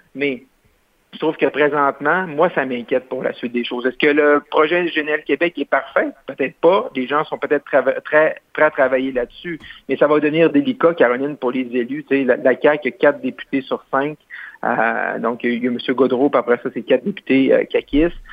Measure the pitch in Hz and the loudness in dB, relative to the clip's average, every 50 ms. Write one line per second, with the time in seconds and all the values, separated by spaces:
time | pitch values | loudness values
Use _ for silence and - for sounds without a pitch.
0 | _ _ _ 131 143 143 131 120 - _ _ _ _ _ _ _ _ _ _ _ | _ _ _ -4 -4 -4 -4 -6 -12 _ _ _ _ _ _ _ _ _ _ _
1 | _ _ - - - 156 151 - 156 139 - 143 147 147 143 147 143 139 135 - | _ _ -12 -4 -4 -4 -2 0 -2 -2 2 2 0 2 2 2 0 0 0 0
2 | 143 147 165 185 185 175 147 143 170 180 - 160 135 131 127 120 117 - 135 127 | -2 0 0 0 -2 -4 -2 0 0 0 0 -2 -4 -4 -6 -8 -4 -2 -4 -4
3 | 127 - 127 127 113 123 - - - 120 120 123 117 - 123 123 120 131 127 - | -2 -4 -10 -6 -6 -6 -6 -6 -8 -4 -4 -4 -4 -4 -6 -4 -4 -4 -2 0
4 | - 147 143 151 147 147 147 147 - _ - 151 156 151 175 175 180 165 143 156 | 0 2 2 4 4 4 4 2 0 _ 2 2 2 2 2 0 0 -2 -2 -4
5 | 147 151 151 151 - - 147 139 170 175 - - 139 - - 135 - - - - | -2 -2 -4 -4 -2 -2 -2 0 0 -4 -2 -6 -4 0 0 -2 -2 0 -2 -2
6 | 330 294 - - _ - - - 139 127 - _ - 165 185 208 - - - 131 | -2 -2 -6 -12 _ -16 -6 -6 -6 -6 -4 _ 4 4 4 4 0 -2 -6 -6
7 | 127 123 143 147 156 - 143 123 - 139 151 143 - - - 139 127 131 135 127 | -4 -2 -2 -2 -2 -2 -6 -8 -2 -2 -2 -2 -2 0 0 0 2 2 -2 -2
8 | - - 147 151 156 156 - - _ _ _ - 156 151 - - 135 127 131 131 | -6 0 2 2 2 2 0 -4 _ _ _ 0 0 2 2 2 2 2 2 0
9 | 131 135 127 123 120 - - - - 180 170 147 - - - - _ - 135 - | -2 -2 -4 -4 -6 -6 -10 -14 -12 -12 -12 -12 -14 -20 -20 -20 _ -6 0 2
10 | 156 147 151 151 143 151 147 165 165 160 147 143 143 131 120 - - 165 170 - | 2 4 4 2 2 0 2 4 2 4 4 2 2 0 -2 2 2 0 4 4
11 | 127 120 123 123 135 147 147 - - 123 120 127 131 120 117 127 120 117 135 151 | 4 2 4 0 -2 -6 -6 -4 -4 -4 -2 -2 -6 -4 -4 -4 -4 -4 -6 -10
12 | 151 - 139 139 135 123 120 - 127 131 123 - - 147 151 151 - 127 - - | -4 -2 0 0 2 2 0 2 2 2 2 4 2 2 2 2 -2 -6 -2 2
13 | - 147 139 - - 131 120 - - - - 135 131 - 131 113 - _ - 135 | 2 2 2 0 -6 -8 -8 -8 -12 -6 -6 -6 -4 -4 -6 -8 -6 _ -2 -2
14 | 139 151 156 - _ _ - - - - - _ - 113 120 - 113 113 113 110 | -2 -2 -6 -10 _ _ -20 -18 -18 -20 -16 _ -4 -2 0 0 0 0 0 -2
15 | 92 90 101 117 117 117 123 117 - 120 120 117 123 127 120 120 - - 127 123 | -4 -4 -6 -4 -4 -4 -4 -2 -2 -2 -2 -2 -2 -4 -4 -4 -4 -4 0 2
16 | 135 113 127 120 139 143 139 131 110 - 120 120 - 131 - - - - 131 131 | 2 2 2 2 2 2 2 0 2 2 -2 -2 -2 -8 -8 -8 0 0 0 0
17 | - 202 - - - - 131 135 135 127 120 117 104 - - 120 - - - 143 | 0 -4 -8 -8 -2 0 2 2 4 4 4 2 2 0 -4 -4 -4 0 0 0
18 | 160 170 - - - - | 0 0 -2 -8 -16 -18